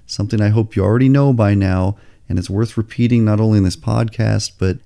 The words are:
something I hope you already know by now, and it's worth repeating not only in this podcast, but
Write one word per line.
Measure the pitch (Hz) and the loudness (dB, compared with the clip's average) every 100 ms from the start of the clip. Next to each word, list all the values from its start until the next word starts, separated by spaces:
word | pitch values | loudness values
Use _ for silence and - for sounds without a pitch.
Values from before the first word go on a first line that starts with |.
| - | -14
something | - 104 110 | -8 -4 -2
I | 104 | 0
hope | 110 110 | 0 0
you | 101 | -2
already | 95 113 131 | 0 2 2
know | 139 139 | 2 2
by | 123 101 | 2 2
now, | 101 95 92 92 104 - - - | 2 0 0 -2 -4 -12 -18 -8
and | 92 | -6
it's | 90 | -4
worth | 98 117 - | -4 -4 -4
repeating | 110 - 120 120 | -6 -2 0 2
not | 110 107 | 2 2
only | 110 107 | 2 2
in | |
this | 98 - | 2 -2
podcast, | - 113 113 - 110 107 - - | -2 -2 -2 -2 -2 -2 -4 -4
but | 95 87 | -4 -4